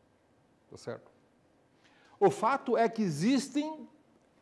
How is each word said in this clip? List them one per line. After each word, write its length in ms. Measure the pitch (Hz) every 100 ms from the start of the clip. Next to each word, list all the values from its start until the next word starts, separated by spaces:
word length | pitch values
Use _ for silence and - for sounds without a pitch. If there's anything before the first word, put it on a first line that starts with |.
| _ _ _ _ _ _ -
Tá 80 | 127
certo? 340 | - 110 - _ _ _ _ _ _ _ _ _ _ -
O 120 | 196
fato 480 | - 220 269 - 220
é 100 | 233
que 140 | 220
existem, 880 | 202 143 202 269 - 294 302 311 233 _ _ _ _ _